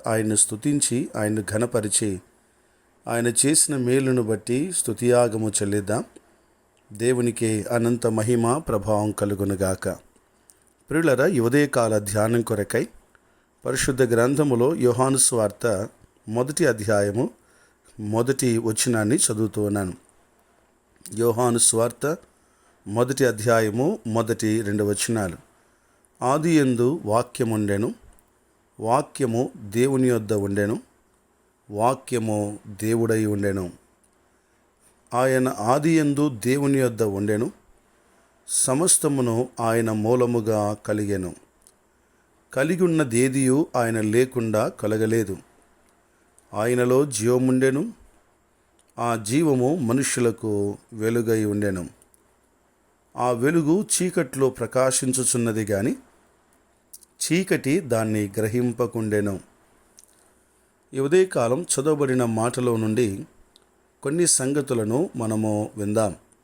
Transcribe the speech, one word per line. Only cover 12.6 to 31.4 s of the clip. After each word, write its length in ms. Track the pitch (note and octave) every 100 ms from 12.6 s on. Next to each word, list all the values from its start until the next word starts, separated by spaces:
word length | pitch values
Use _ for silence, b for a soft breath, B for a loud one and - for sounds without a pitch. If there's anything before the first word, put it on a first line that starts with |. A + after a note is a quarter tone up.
| G2 A#2 E3+ - _ b b b b _ B2+
పరిశుద్ధ 360 | C3 - C3
గ్రంథములో 720 | B2 A2+ B2 C#3+ D3 A#2 B2+ E3
యోహాను 420 | B2 A#2 C3 C3+
సువార్త 720 | - A#2+ G#2 - A#2 F#2+ A2+ - _ _ -
మొదటి 360 | A2+ C3+ D3 D3+
అధ్యాయము 640 | A2 G2+ G#2 G#2 G#2 E3 - b b b b b -
మొదటి 580 | G#2 A2+ A#2+ C3 B2+ A#2
వచనాన్ని 580 | A2+ A2 B2+ A2+ G#2 D3
చదువుతూ 480 | - G#2+ A2 G#2
ఉన్నాను. 300 | G#2 G#2 F#2 - _ _ _ _ _ _ _ _ _ _ - G#2
యోహాను 420 | A#2 A2+ B2 A#2
సువార్త 600 | - A2+ A#2 - C#3+ E3+ b b b b b b G2
మొదటి 380 | G#2+ B2+ C3+ B2+
అధ్యాయము 760 | G#2+ A2+ A2+ G#2+ A#2 C3 G#3+ A#2
మొదటి 540 | A2 A2+ A2+ A2 A2
రెండు 220 | G2+ G#2
వచనాలు. 540 | G#2 G2+ - A2 F#2+ D#2+ - b b b b b _ _
"ఆదియందు 800 | B2 D3 E3 D#3 C3+ A#2 A#2+ E3+ G#2
వాక్యముండెను, 920 | A2+ - - A#2 G#2+ G#2 G2 B2+ A#3 - - _ _ _ _ _ -
వాక్యము 720 | A2 C3 D3 - B2+ A2+ C3+ -
దేవుని 500 | G#2 A2 C3+ C3 B2+
యొద్ద 260 | A#2 G#2
ఉండెను, 460 | G#2+ G2 G2+ G2+ D#3 - _ _ _ _ _